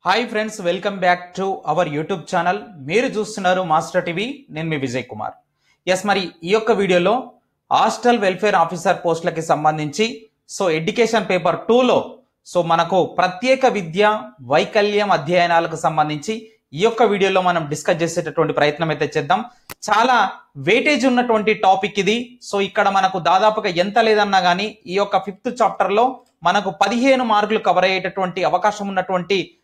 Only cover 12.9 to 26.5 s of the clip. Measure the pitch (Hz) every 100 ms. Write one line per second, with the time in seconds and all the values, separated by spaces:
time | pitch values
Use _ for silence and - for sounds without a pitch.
12.9 | 190 160 - 180 180 254 262 254 196 165
13.9 | 165 208 214 240 _ 120 147 196 220 208
14.9 | 208 202 170 147 175 170 170 170 160 170
15.9 | 156 151 151 143 220 - _ _ 143 214
16.9 | 226 233 202 196 190 185 175 147 147 -
17.9 | 170 165 170 156 147 156 143 147 147 165
18.9 | 143 147 156 147 190 233 _ _ - -
19.9 | 208 254 240 196 - _ 143 135 233 254
20.9 | 294 254 247 247 220 208 214 190 190 196
21.9 | - 185 226 240 - - 202 196 - 196
22.9 | 196 190 185 160 185 214 214 202 170 190
23.9 | 208 220 214 202 196 180 180 208 - -
24.9 | 180 202 190 190 196 254 247 208 - 185
25.9 | 202 247 254 _ _ 165